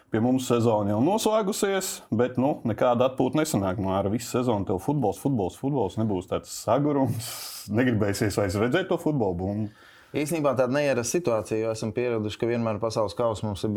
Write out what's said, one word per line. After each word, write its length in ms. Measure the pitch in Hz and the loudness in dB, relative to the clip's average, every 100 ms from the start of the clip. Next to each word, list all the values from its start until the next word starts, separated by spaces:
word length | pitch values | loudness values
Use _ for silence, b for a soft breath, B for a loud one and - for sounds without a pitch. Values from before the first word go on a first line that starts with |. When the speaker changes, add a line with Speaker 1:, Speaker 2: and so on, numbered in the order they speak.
| b | b
Speaker 1:
Pie 80 | 113 | 0
mums 240 | 120 127 | 2 2
sezona 480 | 127 120 117 107 101 | 2 2 4 2 2
jau 60 | 104 143 | 2 2
noslēgusies, 960 | 208 220 214 196 214 202 196 190 - - 110 | 2 2 2 0 0 0 0 -2 -8 -4 0
bet, 140 | 123 123 | 2 2
nu, 220 | 135 - 123 | 0 0 -4
nekāda 380 | 104 127 120 131 | 0 2 4 2
atpūta 320 | 131 131 107 | 2 0 0
nesanāk, 380 | 101 107 95 98 | 0 0 0 -2
Māra. 300 | 95 95 98 | 0 0 0
Visu 160 | 113 - | -2 -2
sezonu 400 | 123 123 104 95 | -2 0 0 0
tev 140 | 95 | -2
futbols, 320 | - 147 110 92 | -2 0 -2 -2
futbols, 340 | 139 127 90 - | -2 0 -2 -4
futbols. 400 | 135 143 98 95 | -4 -2 -2 -2
Nebūs 320 | 113 95 87 | -2 -2 -2
tāds 240 | 82 - | -6 -6
sagurums. 800 | - - 123 143 143 131 110 - - - | -6 0 2 2 2 0 -2 -8 -10 -12
<laughs> 260 | - - 104 | -12 -4 0
Negribēsies 560 | 127 110 104 101 107 104 | 2 2 0 0 0 0
vairs 220 | 101 101 | 0 2
redzēt 300 | 120 156 185 | 2 2 0
to 80 | 175 | 0
futbolu 380 | 160 151 104 87 | 0 0 0 -2
bumbu. 460 | 92 104 107 B B B B | -4 -4 -6 B B B B
Speaker 2:
Īsnībā 400 | 131 147 165 143 123 | -4 -2 0 2 4
tāda 160 | 127 139 | 2 2
neierasta 400 | 147 120 117 180 | 2 2 0 0
situācija, 460 | 170 113 104 110 | 2 0 0 -2
jo 100 | 110 | 0
esam 240 | 110 113 104 | -2 -4 -2
pieraduši, 460 | 123 117 107 - | 0 0 -2 -2
ka 80 | 117 | -2
vienmēr 300 | 117 113 104 | 0 0 -2
pasaules 320 | 113 117 104 - | -2 0 -2 0
kausa 320 | 117 107 107 | -2 0 -4
mums 160 | 101 | -2
ir 80 | 110 | -2